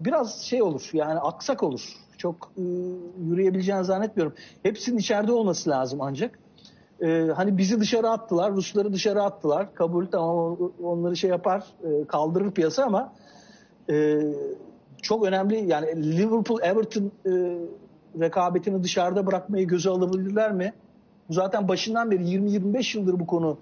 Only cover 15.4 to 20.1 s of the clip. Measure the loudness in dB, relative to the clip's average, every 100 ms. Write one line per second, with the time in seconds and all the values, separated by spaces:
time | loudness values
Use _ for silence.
15.4 | 0 0 0 0 0 -2 0 2 2 2
16.4 | 0 0 2 2 0 -2 -4 -4 -2 0
17.4 | 0 -4 -8 -12 -20 -20 _ -2 0 2
18.4 | 2 0 0 -2 0 0 0 0 0 -2
19.4 | 0 -2 2 2 2 2 2